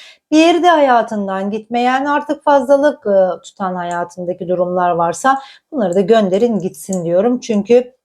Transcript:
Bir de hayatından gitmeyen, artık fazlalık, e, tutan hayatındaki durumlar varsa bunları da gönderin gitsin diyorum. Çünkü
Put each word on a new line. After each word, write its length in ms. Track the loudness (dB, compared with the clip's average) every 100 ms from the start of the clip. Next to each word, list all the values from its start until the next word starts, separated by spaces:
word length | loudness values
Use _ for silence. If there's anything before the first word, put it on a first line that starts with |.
| -20 _ _
Bir 320 | 4 4 4
de 60 | 4
hayatından 840 | 4 4 2 0 -4 -6 -4 -6
gitmeyen, 540 | -8 -6 -2 0 0
artık 400 | -2 -2 -4 -4
fazlalık, 640 | 2 2 4 2 2 0 0
e, 340 | 2 2 -2
tutan 320 | -12 -10 -8
hayatındaki 760 | -6 -6 -6 -8 -8 -8 -6 -4
durumlar 420 | -2 -2 0 0
varsa 480 | 0 -2 0 0 0 -6 -20 _
bunları 220 | -4 0
da 60 | 0
gönderin 580 | 2 2 2 0 0 0
gitsin 460 | -6 -8 -8 -6
diyorum. 360 | -2 0 0 -2
Çünkü 540 | -2 -2 2 0 0 _